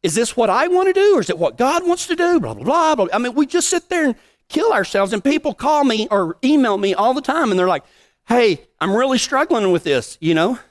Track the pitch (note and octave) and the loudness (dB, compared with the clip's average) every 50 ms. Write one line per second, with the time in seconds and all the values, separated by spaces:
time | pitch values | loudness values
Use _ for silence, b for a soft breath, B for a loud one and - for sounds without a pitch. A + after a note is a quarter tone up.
0 | - F3+ D3 A3 A#3 - - B3 A3 G#3 F#3 A#3 D4+ F4+ F4+ F#4 F#4+ G4 F#4 F#4+ | -4 -2 -2 -2 -2 -2 -2 -2 0 2 2 0 0 2 0 0 2 2 2 2
1 | G4 G#4 G4 C#4+ F3+ - - D#3+ E3 C#3+ B2 - A#3+ C4+ D#4+ E4+ F4+ F4 F4 F4+ | 4 4 4 2 2 -2 -4 -2 -2 -4 0 0 0 0 0 0 0 0 -2 -2
2 | - - F4 E4+ F4 F4 F4 D#4+ F3+ A2+ - G2+ B2 G3 D4 E4+ D#4+ D#4 D#4 A#3+ | -2 -6 -2 0 0 2 2 0 0 -4 -8 -6 -4 -2 0 2 2 2 2 0
3 | F#3+ F3 F3+ G#3+ A#3+ B3 A3 C#4 D4+ C4+ - F4 - - F#4+ E4+ _ _ F4+ E4+ | 0 0 0 -2 -4 -2 0 -2 -2 0 0 -2 -2 0 -2 -4 _ _ -2 0
4 | D#4 C4+ A3+ b b b b b b _ - D#4 F#4+ A#4 G#4 G#3+ F#3+ - - G3+ | 0 0 -2 b b b b b b _ -4 -2 0 2 0 0 -2 -2 -2 -2
5 | G3 F#3+ A3 G#3 - C#4 D4+ D#4 - D4+ G#3 _ - C#4+ D#4 D4 C#4+ C4 A3 A3 | -2 0 -2 -2 -2 0 -2 0 -2 -6 -8 _ -2 0 0 2 2 0 0 -2
6 | G#3+ - G#3 G3 F#3 D#3+ - _ - C4 D4+ D4 C4 A3+ G3+ F#3+ G3 G3 F#3+ - | -2 -2 0 -2 -2 -2 -6 _ 0 2 2 2 2 2 0 0 0 -2 0 2
7 | G3+ A#3+ C4 D4 C#4 - C#4 E4 D#4 A3+ F#3+ F#3 F3+ F#3 F3 C#3 _ b b b | 0 0 0 0 -2 -2 -2 0 0 0 0 0 2 0 0 -2 _ b b b
8 | b b b b b - A3+ B3 A#3+ G#3+ E3+ - - _ _ _ D#3 F#3 G3 A3+ | b b b b b 0 2 2 4 2 0 -2 -6 _ _ _ -4 -2 0 0
9 | B3+ C4+ C4 A#3+ - - C4+ C4+ D#4 F#4 E4+ A#3 G3+ F#3+ F3 E3 - D#3+ C#3+ B2+ | 0 0 0 0 -2 -2 0 -2 0 0 0 0 2 0 0 0 0 0 -2 -2
10 | - - - _ D#3+ D#3+ E3 D#3 E3 F3 B3+ - - _ | -2 -6 -14 _ -2 0 0 2 0 0 -2 -6 -10 _